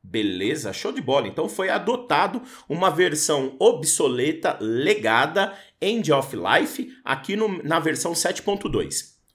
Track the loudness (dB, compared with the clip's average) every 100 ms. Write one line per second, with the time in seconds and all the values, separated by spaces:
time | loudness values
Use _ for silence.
0 | -6 -2 -2 0 -2 -2 -6 -6 -6 -6
1 | 0 0 0 -4 -6 -2 -2 0 0 -2
2 | 0 2 2 -2 -12 -20 -8 0 0 4
3 | 2 2 0 0 0 4 4 4 0 2
4 | 2 2 0 0 -2 -2 -2 0 2 2
5 | 4 4 4 2 -2 -4 -20 _ -2 0
6 | 2 2 2 -4 2 2 2 -4 -10 -10
7 | -4 -4 -2 -2 0 -2 0 0 0 -2
8 | -2 -2 -2 -2 -4 -4 -2 -2 -2 -6
9 | -10 _ _